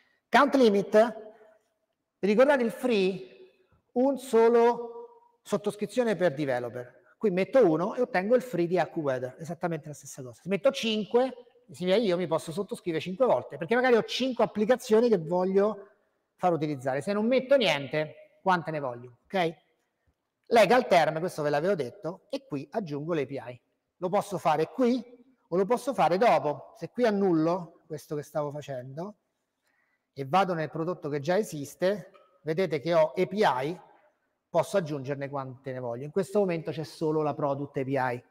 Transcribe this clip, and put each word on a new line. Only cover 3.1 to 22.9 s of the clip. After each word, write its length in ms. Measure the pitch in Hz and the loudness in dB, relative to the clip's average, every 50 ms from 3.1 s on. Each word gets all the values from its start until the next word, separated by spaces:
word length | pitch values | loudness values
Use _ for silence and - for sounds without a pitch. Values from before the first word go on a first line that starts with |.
| 190 - - - - - - - _ _ _ _ _ _ _ _ _ | 0 -4 -10 -16 -20 -20 -20 -20 _ _ _ _ _ _ _ _ _
Un 240 | 247 254 277 277 | 0 2 2 0
solo 1200 | - - - 220 226 226 233 240 233 233 240 233 233 - - - - - - - - _ _ _ _ _ | -2 -4 0 4 4 6 6 6 6 4 4 2 0 -6 -12 -14 -16 -18 -18 -20 -20 _ _ _ _ _
sottoscrizione 760 | - 208 202 208 208 202 - 208 - - 254 240 226 202 | -6 -6 -4 -4 -6 -6 -6 -8 -4 -2 -2 0 0 0
per 160 | 160 180 170 139 | 2 0 0 0
developer. 680 | 147 151 135 123 123 123 117 117 123 120 - - _ _ _ _ _ | -2 -2 -2 -2 -2 -4 -6 -8 -12 -14 -14 -18 _ _ _ _ _
Qui 120 | - 214 | -2 0
metto 340 | 175 185 190 185 - 269 233 175 | 0 0 -2 2 4 4 4 6
uno 240 | 156 156 175 220 262 | 4 2 0 -2 -2
e 60 | 247 | -2
ottengo 340 | 247 240 - 180 185 214 254 | -4 -2 -2 -2 2 2 2
il 60 | 247 | 2
free 260 | 254 - - 170 170 | 2 -2 -2 -2 -2
di 120 | 165 185 175 | 0 0 0
A 100 | 156 - | 0 0
Q 80 | - | -4
Weather, 400 | 170 151 139 127 127 127 123 - - | -4 -2 -2 -2 -2 -4 -8 -10 -14
esattamente 480 | 165 165 170 - - 175 165 156 147 | -12 -12 -8 -6 -6 -6 -6 -6 -8
la 80 | 151 143 | -12 -16
stessa 280 | - - - - - 127 | -16 -18 -18 -16 -16 -16
cosa. 180 | 123 117 - _ | -16 -18 -14 _
Se 60 | 170 | -4
metto 220 | 196 190 - 269 | -4 0 0 0
cinque, 640 | 269 - - 226 214 214 196 - - 240 262 262 254 - - _ _ _ _ - | 0 0 -2 -2 -2 -2 -2 0 0 0 0 0 -4 -10 -18 _ _ _ _ -20
significa 320 | 156 - 180 185 185 226 247 | -12 -6 0 2 2 2 2
io 140 | 190 175 | 2 0
mi 100 | 180 180 | 0 0
posso 260 | 151 160 156 - - 151 | -2 -2 -4 -4 -6 -6
sottoscrivere 500 | 190 202 - 240 - - 175 160 156 - | -8 -6 -8 -10 -8 -6 -4 -4 -4 -4
cinque 240 | 180 185 - 262 | -6 -2 0 2
volte, 320 | 226 151 123 120 - 143 139 | 2 2 2 0 -6 -10 -12
perché 160 | 170 156 233 | -4 0 0
magari 220 | 247 247 262 240 | 2 4 4 4
ho 60 | 220 220 | 4 2
cinque 400 | - - - 247 262 233 - 220 | 0 -4 -4 -2 -2 0 0 0
applicazioni 680 | - - 208 214 196 254 233 - - 214 220 247 240 | 0 0 -2 2 2 2 0 2 4 4 4 6 4
che 80 | 214 175 | 4 2
voglio 680 | 156 160 180 180 185 190 190 196 202 214 208 - - - _ _ _ _ _ _ _ _ _ | 0 -2 -2 0 0 2 4 4 2 2 0 -4 -12 -20 _ _ _ _ _ _ _ _ _
far 160 | _ - 180 170 | _ 0 0 2
utilizzare. 500 | 147 156 151 147 131 123 135 131 143 139 | 2 0 -4 -4 -4 -4 -4 -4 -2 -4
Se 100 | 202 202 | -4 -2
non 140 | 208 214 | -2 0
metto 300 | 233 262 247 254 254 277 | 2 2 0 4 4 4
niente, 840 | 277 220 170 151 143 139 127 - 151 156 151 - - - _ _ _ _ | 4 4 2 2 0 -2 -4 -4 -4 -4 -4 -8 -16 -20 _ _ _ _
quante 280 | 190 180 175 - 165 | 0 0 0 0 -4
ne 100 | 160 151 | -6 -6
voglio, 380 | 139 127 120 120 123 123 120 _ _ | -6 -6 -8 -10 -14 -20 -20 _ _
ok? 320 | _ - 190 170 165 160 - _ _ _ _ _ _ _ _ _ _ _ _ _ _ _ _ _ | _ -2 0 0 0 -2 -6 _ _ _ _ _ _ _ _ _ _ _ _ _ _ _ _ _
Legal 400 | - 226 240 208 170 233 254 247 - | 2 4 6 6 6 6 4 4 4
term, 320 | - 170 151 151 156 160 | 4 4 4 4 0 -2
questo 220 | 175 175 - - 147 | -6 -6 -6 -4 -2
ve 80 | 147 | 0
l'avevo 240 | 147 147 156 190 208 | 0 0 0 0 0
detto, 520 | 160 131 120 - - - 156 185 - _ _ | -2 -4 -6 -8 -10 -10 -10 -10 -10 _ _
e 140 | - - - | -10 -10 -8
qui 200 | _ 151 135 143 - - | _ -8 -8 -8 -6 -8
aggiungo 400 | 226 208 151 | -8 -6 -6